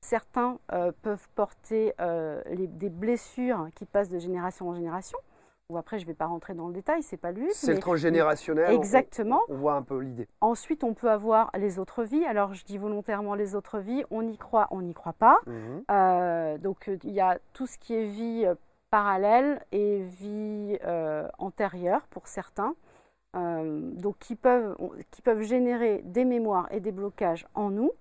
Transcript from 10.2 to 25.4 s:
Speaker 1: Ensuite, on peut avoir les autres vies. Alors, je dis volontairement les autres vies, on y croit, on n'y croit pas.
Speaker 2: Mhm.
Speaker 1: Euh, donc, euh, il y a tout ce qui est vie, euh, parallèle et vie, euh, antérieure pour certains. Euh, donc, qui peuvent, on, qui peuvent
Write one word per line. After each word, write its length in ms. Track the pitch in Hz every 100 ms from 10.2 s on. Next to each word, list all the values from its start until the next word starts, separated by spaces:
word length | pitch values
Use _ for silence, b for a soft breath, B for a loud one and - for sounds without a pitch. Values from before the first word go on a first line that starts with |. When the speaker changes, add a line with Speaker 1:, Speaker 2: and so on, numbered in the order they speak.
| 113 _
Speaker 1:
Ensuite, 460 | 214 233 - 311 247
on 80 |
peut 160 | 220 240
avoir 400 | 214 214 220 226 190
les 200 | 202 185
autres 260 | 190 - 226
vies. 180 | 285
Alors, 300 | 330 214 202
je 100 | 190
dis 140 | - 196
volontairement 580 | 208 208 202 208 208 202
les 180 | 208
autres 260 | 202 - 220
vies, 260 | 190 254 -
on 160 | 220 226
y 120 | 214
croit, 300 | - 226 208
on 100 | 190
n'y 120 | 180
croit 180 | 165 -
pas. 280 | 165 226 339 -
Speaker 2:
Mhm. 380 | - 226 156 262
Speaker 1:
Euh, 680 | 202 185 180 180 170 160 151
donc, 280 | 196 190 -
euh, 100 | 190
il 80 | -
y 80 | 196
a 180 | 185 180 -
tout 160 | - 262
ce 100 | -
qui 140 | -
est 120 | 226 220
vie, 400 | 202 233 226 202
euh, 100 | 170 _ _ _
parallèle 680 | 214 202 190 202 233 277 285 -
et 300 | 196 208 202
vie, 720 | 185 185 202 214 214 214 208 202 -
euh, 420 | 170 160 151 - -
antérieure 680 | 196 - 202 185 175 220 -
pour 180 | - -
certains. 440 | - 185 - 214 330 b b b b _ 185
Euh, 560 | 175 165 160 151 160
donc, 260 | 175 190 202
qui 180 | - 226
peuvent, 360 | 254 247 220 -
on, 120 | 180 - -
qui 100 | -
peuvent 200 | - 220